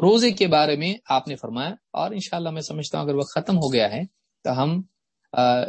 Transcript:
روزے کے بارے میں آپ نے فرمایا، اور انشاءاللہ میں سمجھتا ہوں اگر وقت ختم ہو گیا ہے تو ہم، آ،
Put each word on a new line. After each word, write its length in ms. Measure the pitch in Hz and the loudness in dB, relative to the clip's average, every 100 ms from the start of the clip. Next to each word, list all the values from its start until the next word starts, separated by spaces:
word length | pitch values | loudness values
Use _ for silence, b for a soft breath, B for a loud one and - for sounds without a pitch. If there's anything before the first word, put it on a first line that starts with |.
روزے 280 | 170 226 240 | 4 6 4
کے 160 | 196 185 | 2 2
بارے 300 | 151 151 147 | 4 4 2
میں 180 | 165 214 - | -2 -4 -2
آپ 200 | 135 147 | -2 -2
نے 80 | 139 | -8
فرمایا، 380 | 117 117 147 220 _ | -8 -6 -6 -8 _
اور 200 | - 165 | -6 -6
انشاءاللہ 400 | 208 - 175 170 | -6 -6 -6 -6
میں 120 | 160 | -6
سمجھتا 360 | 156 156 151 156 | -8 -8 -6 -4
ہوں 60 | 147 | -2
اگر 100 | 143 | -2
وقت 200 | 135 - | -2 -4
ختم 220 | 165 185 | 0 2
ہو 160 | 143 | 2
گیا 180 | 127 104 | 2 2
ہے 120 | 110 190 - _ _ - | 0 -8 -12 _ _ -6
تو 180 | 127 | -2
ہم، 200 | 143 175 190 _ _ _ _ | 0 -2 -6 _ _ _ _
آ، 100 | - 123 123 | 0 2 2